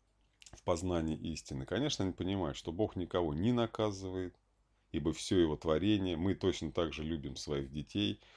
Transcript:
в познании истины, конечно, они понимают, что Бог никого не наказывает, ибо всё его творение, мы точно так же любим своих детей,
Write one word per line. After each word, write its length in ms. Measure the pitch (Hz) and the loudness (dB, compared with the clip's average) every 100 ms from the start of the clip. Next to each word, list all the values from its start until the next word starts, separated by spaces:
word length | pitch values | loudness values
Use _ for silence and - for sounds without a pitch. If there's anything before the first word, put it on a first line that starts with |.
| _ _ _ _ - | _ _ _ _ -20
в 100 | - | -10
познании 520 | - 90 92 87 80 78 | -2 0 2 0 0 -2
истины, 500 | 82 78 - 69 67 | -4 -8 -6 -8 -4
конечно, 380 | 95 147 - | -2 -2 0
они 80 | 98 | -2
понимают, 420 | 87 90 98 80 69 | -2 -2 0 -2 -4
что 160 | - | -6
Бог 240 | 82 107 - | -2 -2 0
никого 380 | 85 92 85 | -2 2 2
не 180 | 73 104 | 2 2
наказывает, 840 | 120 117 - 107 95 95 92 90 - _ _ _ _ _ | 2 0 0 -2 -2 -6 -4 -6 -8 _ _ _ _ _
ибо 200 | 80 76 | -2 0
всё 260 | 78 - 95 | -2 2 6
его 180 | 82 76 | 6 4
творение, 600 | 82 78 98 107 95 80 | 2 4 4 2 2 0
мы 180 | 95 | 0
точно 380 | 90 95 - 80 | 2 0 0 -2
так 200 | 80 82 | -2 -2
же 120 | 76 | -2
любим 320 | 78 82 69 65 | -4 -4 -6 -8
своих 340 | - 71 67 | -4 -4 -4
детей, 480 | 73 71 101 104 104 - | -8 -6 -2 -2 -4 -10